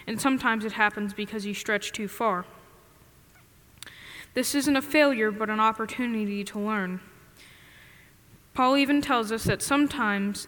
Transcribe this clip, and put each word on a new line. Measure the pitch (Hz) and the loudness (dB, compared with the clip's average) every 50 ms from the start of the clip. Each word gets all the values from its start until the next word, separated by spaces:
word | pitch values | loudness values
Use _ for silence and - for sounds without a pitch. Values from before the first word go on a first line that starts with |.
| - | -10
and | - 226 214 | -8 -4 0
sometimes | - 269 262 254 - 233 226 220 214 | 0 2 2 2 2 0 0 0 -2
it | 220 | -4
happens | - 226 214 208 - 214 208 202 | 0 0 0 0 0 -2 -6 -6
because | 196 - 208 - 220 214 196 | -6 -6 -8 -8 -8 -8 -6
you | 208 | -6
stretch | 202 - - - 208 202 - - | -8 -6 -4 -2 -2 -2 -4 -6
too | - - 214 190 | -8 -6 -8 -6
far. | - - 233 220 185 180 180 - - - - - - - - - - - - - _ - - _ - - - _ - - - - - - - - - - - - - - - - | -4 -2 -2 0 0 -2 -4 -8 -14 -20 -20 -20 -20 -20 -20 -20 -20 -20 -20 -20 _ -20 -20 _ -20 -20 -20 _ -20 -20 -20 -20 -20 -20 -20 -20 -20 -20 -20 -18 -18 -18 -14 -6
This | - 247 254 - - | -4 -2 0 0 0
isn't | 285 254 294 277 | 2 2 4 2
a | 254 | 2
failure, | - - - 302 294 285 262 220 220 214 | 2 2 4 4 6 4 4 2 0 0
but | 202 208 220 214 | 0 -2 -2 -2
an | 214 214 | 2 2
opportunity | 220 220 226 226 220 214 - - 247 240 226 220 214 202 202 202 202 | 4 2 2 0 -4 -6 -4 -4 -2 -2 0 -2 -2 -2 -4 -4 -6
to | 202 - 208 | -6 -6 -4
learn. | 208 214 214 208 185 180 185 185 - - - - - - - - - - - - - - - - - - - - - - - - _ - - - _ _ - | -4 -2 -2 -2 -2 -4 -6 -8 -10 -14 -20 -20 -20 -20 -20 -20 -20 -20 -20 -20 -20 -20 -20 -20 -20 -20 -20 -20 -20 -20 -20 -20 _ -20 -20 -20 _ _ -2
Paul | - 254 254 269 | 2 2 4 4
even | 277 277 254 285 294 | 4 4 4 4 2
tells | 285 - 262 233 220 208 | 2 2 2 2 2 0
us | 226 220 - | -2 -2 0
that | - 202 - | 0 0 0
sometimes | - - 277 285 294 277 285 285 233 208 202 196 196 202 202 - - | 0 2 4 4 4 2 2 0 0 0 0 0 0 -2 -4 -6 -10